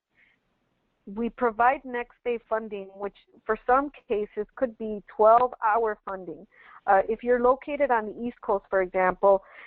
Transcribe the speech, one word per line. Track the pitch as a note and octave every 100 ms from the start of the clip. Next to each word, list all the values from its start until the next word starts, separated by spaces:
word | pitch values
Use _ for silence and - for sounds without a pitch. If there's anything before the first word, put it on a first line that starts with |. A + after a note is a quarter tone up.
| _ _ _ _ _ _ _ _ _ _ -
We | G3 A#3
provide | - B3 G#3+ A#3+ C#4 C4
next | A#3+ A#3+ _
day | B3 A#3 -
funding, | A3 A3+ G3+ F#3+
which | G3 G3+ _ _ _ -
for | A3 -
some | B3+ C#4+ - -
cases | G#3 G#3 - G#3 -
could | C4 A3
be | A3 G#3 -
twelve | - G#3+ A#3 B3 -
hour | A3+ A3 A3+ G#3
funding. | - F#3+ F3+ D3 F#3+ _ - - -
Uh, | G3 -
if | A3
you're | A#3+ B3
located | A#3+ C4+ - C#4+ C#4
on | A#3 G#3+
the | F#3+ A#3+
East | -
Coast, | - G3 -
for | G3
example, | F#3 F#3+ F#3 F3+ G3 G3 - -